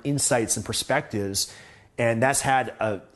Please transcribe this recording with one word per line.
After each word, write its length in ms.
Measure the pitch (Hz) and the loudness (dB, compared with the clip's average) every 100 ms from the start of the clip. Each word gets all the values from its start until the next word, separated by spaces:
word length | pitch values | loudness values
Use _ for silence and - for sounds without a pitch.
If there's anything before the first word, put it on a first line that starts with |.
insights 540 | 143 143 - 127 107 113 | -4 0 2 2 2 -2
and 100 | 104 | -2
perspectives. 800 | 110 - 139 147 107 98 98 - - - - - - | -4 0 -2 0 -4 -2 -4 -6 -8 -20 -20 -16 0
And 240 | 117 113 | 2 4
that's 200 | 131 139 | 2 2
had, 340 | 139 131 - - | 2 2 0 -2
a, 200 | 110 98 - | -2 -2 -8